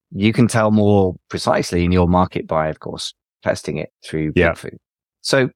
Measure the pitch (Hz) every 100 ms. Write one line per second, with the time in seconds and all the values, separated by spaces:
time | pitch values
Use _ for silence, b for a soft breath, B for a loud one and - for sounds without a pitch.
0 | _ 95 104 113 113 117 107 104 104 101
1 | 92 82 _ 85 - - - 87 87 92
2 | 87 90 90 - - 80 78 76 - -
3 | - - _ _ - 98 - 78 - _
4 | - 78 78 82 85 - - - _ _
5 | _ _ - 139 127